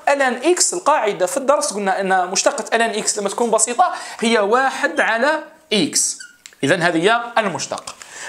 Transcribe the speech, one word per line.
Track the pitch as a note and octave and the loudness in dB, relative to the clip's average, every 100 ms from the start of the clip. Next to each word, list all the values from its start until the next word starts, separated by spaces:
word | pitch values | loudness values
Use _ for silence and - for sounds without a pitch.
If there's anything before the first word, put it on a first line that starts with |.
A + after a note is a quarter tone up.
| - | 0
ألان | C#4+ C4 | 2 2
إكس، | A#3 D4 F4+ - | 2 0 2 0
القاعدة | F3+ - D4 A3 F3 F3+ | 0 2 2 0 -2 -2
في | C#4 | -2
الدرس | C4 D4 D4 | 2 2 0
قلنا | G3+ G3 F3+ | -2 -2 -2
أن | F#3+ F#3+ F3+ | 0 0 0
مشتقة | F#3+ C#4+ - G#3+ | 0 0 0 -2
ألان | A3+ A3+ | 0 0
إكس | G#3 G#3 G#3+ | -2 -4 -4
لما | G3 | -4
تكون | - A#3 | -2 0
بسيطة | A3 B3 A#3+ F4 - - - | 2 0 2 0 0 -10 -2
هي | A3+ A3+ | 2 2
واحد | G3+ A#3+ C4+ C4 C#4+ D4+ | 2 2 2 0 -4 0
على | F#3+ A3+ C#4 D#4 - - - | 0 2 0 0 -6 -18 -4
إكس. | G#3 C#3+ - - - - _ - - | 0 0 0 -2 -6 -16 _ -20 -4
إذا | C#3 F3 | 0 2
هذه | E3+ E3 | 2 2
هي | F#3+ A#3 A#3+ A3+ | 2 2 0 0
المشتق. | G3+ C#3+ - - - - - - | 0 -4 -8 -10 -10 -18 -18 -16